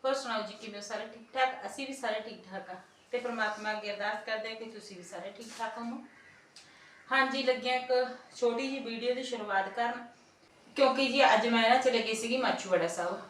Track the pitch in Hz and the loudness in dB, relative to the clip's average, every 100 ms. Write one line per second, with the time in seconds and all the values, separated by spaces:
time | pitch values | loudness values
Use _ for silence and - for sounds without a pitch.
0 | 262 269 254 220 196 - 214 202 - 208 | 2 0 0 -4 -4 -10 -12 -10 -8 -8
1 | - - - 262 262 - 202 - 269 262 | -8 -14 -6 2 2 0 -10 -8 -8 -4
2 | 226 214 220 190 190 190 185 185 - _ | -4 -4 -6 -14 -12 -12 -10 -16 -16 _
3 | _ 247 240 226 214 208 214 214 214 202 | _ -4 -4 -2 -2 -2 -4 -4 -6 -4
4 | 208 214 - 214 220 226 226 214 - 185 | -4 -4 -4 -6 -6 -8 -12 -14 -14 -16
5 | 175 185 190 208 226 - 226 233 233 - | -12 -12 -12 -12 -14 -8 -6 -6 -8 -8
6 | - - - - - - - - - - | -12 -20 -20 -20 -20 -20 -20 -20 -20 -20
7 | - 269 262 269 254 247 247 254 254 254 | 0 2 4 2 2 2 2 0 2 2
8 | 247 - - - 240 233 269 269 233 226 | 2 -4 -16 0 0 2 -2 -4 -6 -2
9 | 240 247 262 233 208 196 190 - 226 240 | -2 -2 -4 -6 0 0 0 0 -2 -2
10 | - - - _ - - - - 262 262 | -12 -20 -20 _ -20 -20 -10 4 4 6
11 | 262 269 - 220 233 233 226 262 262 233 | 2 6 8 8 6 4 6 6 6 2
12 | 220 220 233 262 240 - 190 180 170 175 | 0 -2 -2 0 0 -2 0 2 2 -2
13 | 175 185 | -4 -4